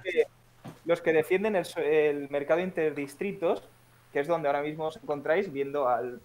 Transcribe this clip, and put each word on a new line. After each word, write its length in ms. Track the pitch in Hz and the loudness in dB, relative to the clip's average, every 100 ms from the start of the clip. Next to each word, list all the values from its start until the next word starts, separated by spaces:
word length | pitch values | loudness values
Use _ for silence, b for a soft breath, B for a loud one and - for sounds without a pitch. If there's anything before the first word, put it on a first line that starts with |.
que, 220 | 185 170 151 - - _ - - | -2 0 0 -2 -20 _ -18 -14
los 160 | - 170 | -2 0
que 120 | 170 | 4
defienden 420 | 160 151 185 214 202 | 2 4 2 2 0
el 80 | 170 | -2
so-, 140 | - | -2
el 500 | 147 156 151 143 143 | 2 4 4 0 -2
mercado 300 | 143 143 165 | -4 0 0
interdistritos, 1040 | 185 180 156 143 143 - 202 196 165 - - _ _ _ - | 2 0 -2 -2 -8 -4 -6 -2 -2 -2 -6 _ _ _ -6
que 80 | 143 | -2
es 80 | 143 | 0
donde 220 | 170 147 | 0 2
ahora 140 | 143 | 0
mismo 240 | 147 156 156 | -2 -4 -6
os 100 | - | -6
encontráis 540 | 135 147 147 165 196 | -6 -6 0 0 0
viendo 340 | 139 139 143 131 | -4 -4 0 0
al 300 | 120 123 123 | 0 -2 -8